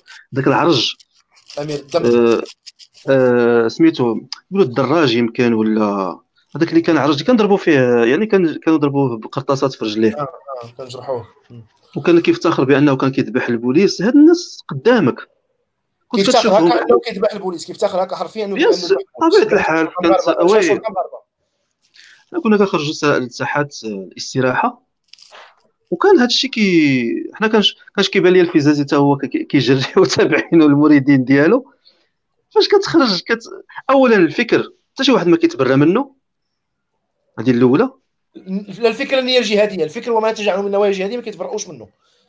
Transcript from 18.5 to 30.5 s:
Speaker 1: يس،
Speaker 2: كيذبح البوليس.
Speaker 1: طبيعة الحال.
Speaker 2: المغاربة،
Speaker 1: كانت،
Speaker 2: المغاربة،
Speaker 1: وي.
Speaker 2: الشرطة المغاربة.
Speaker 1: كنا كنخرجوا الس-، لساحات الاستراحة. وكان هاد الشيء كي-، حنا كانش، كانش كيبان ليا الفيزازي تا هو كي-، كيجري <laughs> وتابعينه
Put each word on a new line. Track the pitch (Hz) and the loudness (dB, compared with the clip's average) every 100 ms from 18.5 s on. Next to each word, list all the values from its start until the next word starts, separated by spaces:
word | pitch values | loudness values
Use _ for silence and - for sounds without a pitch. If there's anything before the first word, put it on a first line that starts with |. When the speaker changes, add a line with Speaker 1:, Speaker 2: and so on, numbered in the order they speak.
| 202 | -2
Speaker 1:
يس، | 403 247 180 | 0 0 -2
Speaker 2:
كيذبح | 392 - - | -4 -4 -2
البوليس. | 233 392 - | 2 4 2
Speaker 1:
طبيعة | 196 | 0
الحال. | - 160 | 0 -2
Speaker 2:
المغاربة، | 160 180 | -2 -2
Speaker 1:
كانت، | 170 185 170 | 0 0 0
Speaker 2:
المغاربة، | 160 175 | 0 2
Speaker 1:
وي. | 214 | 2
Speaker 2:
الشرطة | 175 175 220 | 2 -2 -4
المغاربة. | 196 156 120 _ _ _ _ _ _ _ _ - _ _ - | -8 -8 -12 _ _ _ _ _ _ _ _ -20 _ _ -6
Speaker 1:
كنا | 220 208 | 2 2
كنخرجوا | 196 170 147 | 2 -2 -4
الس-، | 156 | -2
لساحات | 147 120 127 - 127 147 143 - | 0 0 -4 -8 -6 -4 -6 -8
الاستراحة. | 110 98 92 - - 135 127 127 240 - _ _ _ - - - - _ _ _ _ | -12 -12 -12 -16 -8 -4 -2 -2 -4 -6 _ _ _ -20 -20 -20 -20 _ _ _ _
وكان | - 381 349 | -2 2 4
هاد | 240 | 2
الشيء | - 262 | -2 -4
كي-، | 233 202 170 151 131 117 113 - | -2 0 2 2 0 -2 -6 -8
حنا | - 220 | -4 0
كانش، | 220 190 - _ - | 2 0 -2 _ -4
كانش | 190 | -2
كيبان | 196 175 | 2 4
ليا | 185 | 4
الفيزازي | 170 156 143 147 | 2 2 2 2
تا | 143 147 | 0 2
هو | 143 139 | 2 0
كي-، | 131 - | -2 -6
كيجري | - 143 117 135 127 | -2 0 2 0 0
<laughs> | 196 | 0
وتابعينه | 190 - 170 147 - | 2 2 0 0 2